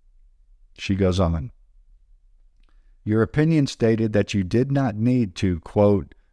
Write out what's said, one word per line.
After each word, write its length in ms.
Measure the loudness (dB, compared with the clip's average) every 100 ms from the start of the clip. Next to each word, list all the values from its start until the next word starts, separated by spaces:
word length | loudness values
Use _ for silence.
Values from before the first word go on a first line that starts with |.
| _ _ _ _ _ _ _ -14
She 180 | -6
goes 260 | -2 0 0
on. 320 | -2 -2 -8 -16 _ _ _ _ _ _ _ _ _ _ _ _ _ _
"Your 180 | -2 0
opinion 440 | 0 0 2 2 0
stated 480 | 0 0 0 0
that 180 | 0 0
you 100 | -2
did 300 | 0 0 0
not 240 | -2 -2 -2
need 380 | 0 0 -2 -2
to, 240 | -2 -2
quote, 540 | -4 2 2 2 -2 -16 _